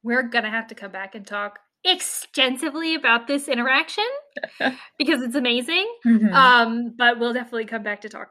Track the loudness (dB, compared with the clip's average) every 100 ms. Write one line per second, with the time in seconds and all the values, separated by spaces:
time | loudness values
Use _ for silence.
0 | 0 -2 0 -2 -2 -6 -8 -14 -14 -12
1 | -12 -14 -10 -8 -8 -10 _ _ -2 -2
2 | -4 -10 -8 0 0 0 -6 -4 -4 0
3 | 2 2 2 -4 -2 -2 2 0 0 -4
4 | -4 -6 -12 -12 -12 -4 -4 -4 -20 -4
5 | 0 0 0 -2 0 0 0 -2 -2 -2
6 | 4 4 6 6 8 8 4 -2 -6 2
7 | 2 2 -2 -2 -6 -8 -6 -8 -8 -8
8 | -12 -14 -16